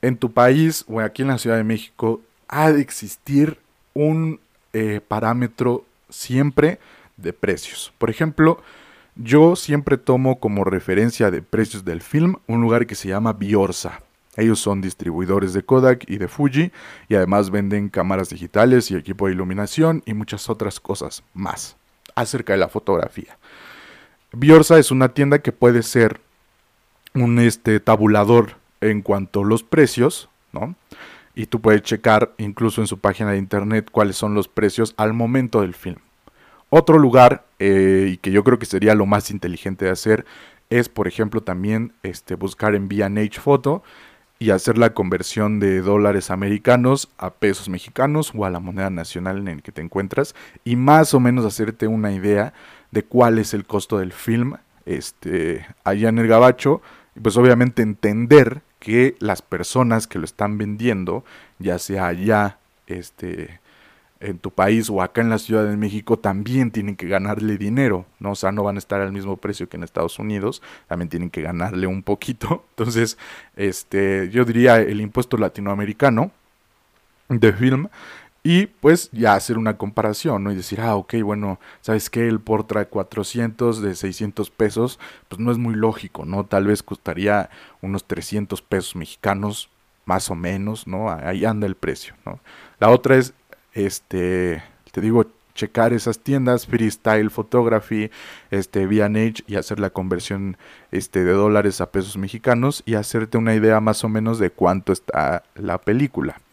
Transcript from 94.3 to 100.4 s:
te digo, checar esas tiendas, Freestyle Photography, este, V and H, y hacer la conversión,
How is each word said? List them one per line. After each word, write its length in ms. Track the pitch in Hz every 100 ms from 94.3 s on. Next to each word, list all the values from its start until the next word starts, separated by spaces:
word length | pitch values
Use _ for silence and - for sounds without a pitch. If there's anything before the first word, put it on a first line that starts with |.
| 92 90 80 - _ _
te 80 | -
digo, 240 | 107 113 107 _ _
checar 400 | - 107 - 113
esas 240 | 117 117 110
tiendas, 480 | - 139 123 123 -
Freestyle 640 | 120 113 - 110 107 107
Photography, 800 | 110 107 123 117 110 - 110 107 - - - _
este, 360 | 98 95 101 95
V 160 | 107
and 140 | 104 107
H, 260 | 113 110 -
y 100 | 101
hacer 240 | - 104
la 80 | 98
conversión, 720 | - 92 90 - 98